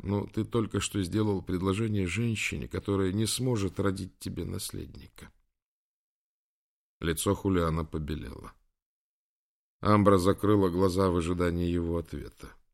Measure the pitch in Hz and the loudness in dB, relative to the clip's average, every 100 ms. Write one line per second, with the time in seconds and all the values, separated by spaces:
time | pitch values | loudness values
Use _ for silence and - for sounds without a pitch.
0 | 95 101 - - 104 117 98 101 - 107 | -4 -2 -2 -6 -2 -2 -2 -2 -2 -2
1 | 90 101 107 95 - 90 95 95 113 104 | -2 0 0 -2 -2 -2 0 0 0 0
2 | 90 95 117 107 - 80 60 95 - 98 | -2 -2 -2 -2 -4 -4 -6 -6 -2 0
3 | 95 101 110 - 127 113 95 - 98 95 | 2 0 0 0 0 0 -2 0 -2 -2
4 | 95 - 101 92 87 95 - - 85 - | -6 -10 -10 -6 -6 -6 -8 -10 -12 -14
5 | - - - _ _ _ _ _ _ _ | -20 -20 -20 _ _ _ _ _ _ _
6 | _ _ _ _ _ _ _ _ _ - | _ _ _ _ _ _ _ _ _ -6
7 | 82 80 101 95 98 90 82 80 80 82 | -4 -2 0 0 2 2 2 0 -4 -6
8 | 73 76 - - - - _ _ _ _ | -6 -6 -8 -14 -18 -20 _ _ _ _
9 | _ _ _ _ _ _ _ _ - 107 | _ _ _ _ _ _ _ _ 4 6
10 | 101 98 92 95 101 104 95 85 95 90 | 8 6 6 2 4 4 4 4 2 4
11 | 95 87 82 90 87 85 87 87 85 82 | 2 2 0 0 0 0 0 0 0 -4
12 | 80 71 - - - - _ | -4 -10 -12 -16 -20 -20 _